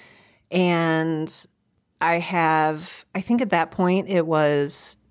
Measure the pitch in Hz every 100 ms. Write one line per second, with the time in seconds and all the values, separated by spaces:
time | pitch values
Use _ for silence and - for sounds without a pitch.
0 | - - _ _ - 175 180 170 165 160
1 | 160 156 160 - - _ _ _ _ -
2 | 165 170 170 185 160 160 156 156 175 -
3 | - 190 185 233 240 180 254 - 180 185
4 | 156 190 160 156 151 147 143 - - -
5 | _